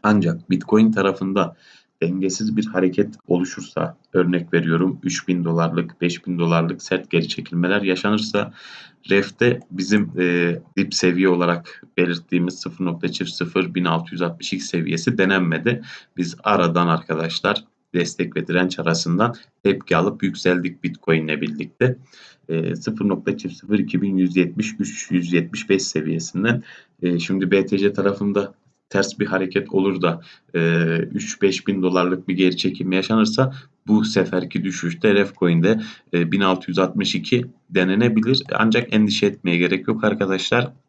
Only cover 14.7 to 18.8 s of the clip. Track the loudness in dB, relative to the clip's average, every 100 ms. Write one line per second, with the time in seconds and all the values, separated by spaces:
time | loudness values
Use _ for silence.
14.7 | -4 -2 -2 -2 0 2 2 2 0 -2
15.7 | -2 -6 -20 -16 -6 -6 -4 0 2 2
16.7 | 2 2 0 -2 -4 -4 -2 -2 -2 -6
17.7 | _ _ -2 -2 -2 -4 -4 -2 0 0
18.7 | -2